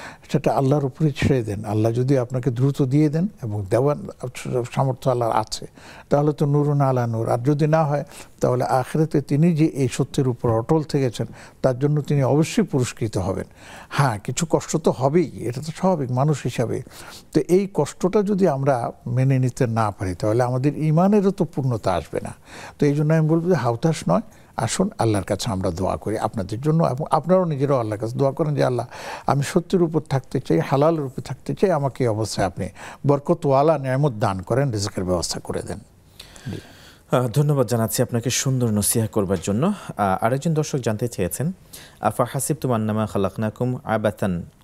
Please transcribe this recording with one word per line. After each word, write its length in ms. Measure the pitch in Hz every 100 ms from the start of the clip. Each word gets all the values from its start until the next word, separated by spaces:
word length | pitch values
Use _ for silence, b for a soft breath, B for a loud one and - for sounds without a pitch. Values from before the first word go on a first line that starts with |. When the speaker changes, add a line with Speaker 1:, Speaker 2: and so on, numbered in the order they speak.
| B B -
Speaker 1:
সেটা 220 | 143 147
আল্লাহর 320 | 135 131 147 139
উপরে 260 | - 156
ছেড়ে 320 | - - 135
দেন। 220 | 107 101 107
আল্লাহ 260 | 107 113
যদি 260 | 117 127 135
আপনাকে 340 | 117 131 131
দ্রুত 300 | 117 139 139
দিয়ে 280 | 131 143 156
দেন 180 | 156 208 -
এবং 220 | 113 104 95
দেওয়ার 260 | 113 139 143 131 - 127 - 135 127 120
সামর্থ্য 380 | - 135 127 135
আল্লাহর 220 | 120 117
আছে, 360 | 117 110 - - B B B -
তাহলে 240 | 143 147
তো 120 | 147 147
নূরুন 360 | 147 147 143
আলা 260 | 135 127 120
নূর, 220 | 113 117
আর 80 | 117
যদি 300 | 131 143 151
না 180 | 160 147
হয় 180 | 143 143 B B -
তাহলে 220 | 127 123
আখিরাতে 580 | 127 127 123 151 156 151
তিনি 340 | 139 139 175 156
যে 100 | 156
এই 220 | 135 127
সত্যের 400 | - 131 - 131
উপর 240 | 117 120
অটল 320 | 113 - 160
থেকেছেন 440 | 143 147 131 - 113 B B B
তার 180 | 135 123
জন্য 220 | 143 151
তিনি 220 | - 143
অবশ্যই 400 | 123 143 156 -
পুরস্কৃত 540 | 185 139 123 - 110 107
হবেন। 260 | 87 - - B B B B
হ্যাঁ, 300 | - 139 104
কিছু 260 | - 131 165
কষ্ট 280 | 156 - 160
তো 140 | 202
হবেই, 400 | 120 135 175 127 98 107
এটা 140 | 127
তো 100 | 156 -
স্বাভাবিক 360 | 190 170 123
মানুষ 320 | 123 147 143
হিসাবে। 380 | 127 - 113 104 - B B B -
তো 80 | 156 -
এই 200 | 180 196
কষ্টটা 480 | - 139 - 185 214
যদি 260 | 196 190 185
আমরা 440 | 135 139 123 135 - -
মেনে 320 | 123 131 131
নিতে 280 | 127 - 123
না 240 | 113 107
পারি 240 | - 95 87
তাহলে 280 | 107 117
আমাদের 340 | 123 127 143 139
ঈমানেরও 540 | 156 156 190 208 190
তো 140 | - 156
পূর্ণতা 480 | - 131 113 95
আসবে 260 | 85 80 -
না। 120 | - - B B B -
তো 60 | 147
এই 100 | 147
জন্য 180 | 151
আমি 140 | 160 156
বলবো 220 | 165 170
যে 60 | 160
হাউতাশ 480 | 120 117 160 156 -
নয়, 120 | 185 - B B -
আসুন 320 | 120 - 190 -
আল্লাহর 260 | 113 101
কাছে 280 | - 98 -
আমরা 200 | 95 95
দোয়া 260 | 85 90 87
করি 200 | 101 107
আপনাদের 440 | 107 - 90 107
জন্য, 220 | 151 160
এবং 220 | 147 127 156
আপনারাও 340 | 156 156 185 175
নিজেরাও 340 | 139 139 135
আল্লাহর 220 | 110 104
কাছে 140 | 113 127
দোয়া 160 | 135
করেন 240 | 139 156 139
যে 80 |
আল্লাহ 240 | 131 123 120 B B B -
আমি 160 | 143
সত্যের 380 | 135 180 - 185
উপর 200 | 170 160 -
থাকতে 300 | 131 - 131
চাই, 200 | - 160
হালালের 420 | - 139 156 165
উপর 200 | 135 -
থাকতে 340 | - 131 - 139
চাই, 160 | 196
আমাকে 320 | 156 139 -
এই 40 | 120
অবস্থায় 400 | 107 107 - 95
আপনি 220 | - 90 B B B 139
বরকতওয়ালা 680 | 143 - 170 143 135 151 147
নেয়ামত 360 | 135 131 147
দান 280 | 107 110 95
করেন, 300 | 90 120 139
রিজকের 320 | 107 101 -
ব্যবস্থা 360 | 90 90 - -
করে 220 | - 87
দেন। 180 | - 92 - _ _ B B B -
জি। 60 | - B B B B _
Speaker 2:
আহ, 160 | 131 123
ধন্যবাদ 400 | 143 147 143 113
জানাচ্ছি 340 | 117 110 -
আপনাকে 280 | 120 117 127
সুন্দর 420 | - 135 131 120
নসিহা 360 | 104 98 117 110
করবার 300 | 110 95 92
জন্য। 300 | 101 104 180 196 B -
আহ, 280 | 101 95 117
আরেকজন 280 | 135 170
দর্শক 260 | 156 147 143
জানতে 280 | 117 107 120
চেয়েছেন, 440 | - 87 - 151 190 B B B B
"আফা 260 | 110 - 120
হাসিবতুম 400 | 139 - 147 131
আন্নামা 360 | 113 107 110 104
খালাকনাকুম 680 | 104 95 - 107 - 123 127
আবাতান", 600 | - 110 107 - 104 87 - -